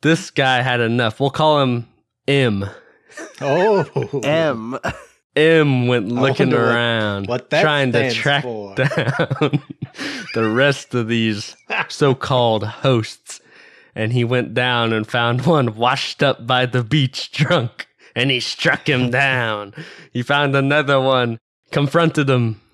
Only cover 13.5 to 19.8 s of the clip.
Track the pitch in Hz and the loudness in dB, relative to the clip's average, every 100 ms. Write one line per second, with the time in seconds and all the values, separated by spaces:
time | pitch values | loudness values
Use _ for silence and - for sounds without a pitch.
13.5 | - - - _ - 110 123 117 127 120 | -20 -20 -20 _ -6 -2 0 0 0 -2
14.5 | 113 123 120 117 113 107 123 117 120 123 | -2 0 0 0 0 -2 0 0 0 2
15.5 | 160 123 107 120 131 - - 143 127 117 | 2 2 0 0 0 -4 -2 0 0 -2
16.5 | 127 127 127 113 151 131 - - - 147 | 0 0 -2 0 0 0 -2 -12 -2 0
17.5 | 175 123 _ - _ - - 127 127 - | 2 0 _ -20 _ -12 -2 0 0 -4
18.5 | - - 135 - 131 123 127 139 131 117 | -4 0 0 0 0 2 2 2 0 -2
19.5 | 107 101 - | -4 -8 -14